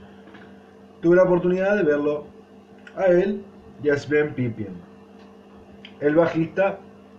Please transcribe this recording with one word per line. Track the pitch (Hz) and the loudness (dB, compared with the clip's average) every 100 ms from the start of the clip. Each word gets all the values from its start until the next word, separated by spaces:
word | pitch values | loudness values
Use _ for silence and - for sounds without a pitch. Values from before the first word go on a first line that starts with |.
| - - - - - - - - - - | -20 -20 -20 -20 -20 -20 -20 -20 -20 -4
Tuve | 165 175 | 2 4
la | |
oportunidad | 160 175 175 185 196 208 | 4 2 0 -2 0 0
de | |
verlo | 156 147 147 147 - - - - - - - | 0 0 -2 -4 -8 -20 -20 -20 -20 -20 -16
a | - 190 | -2 2
él | 175 202 214 - - - - | 2 2 -4 -10 -20 -20 -6
y | 143 | -2
a | 143 | -2
Sven | 131 151 151 | 0 -2 -2
Pippen, | - 123 107 101 87 - - - - - - - - - - - - | -4 -6 -6 -10 -14 -20 -20 -20 -20 -20 -20 -20 -20 -20 -20 -20 -4
el | 147 | 0
bajista | 156 165 160 165 190 196 196 - - - | 2 2 0 -4 -2 -2 -4 -14 -20 -20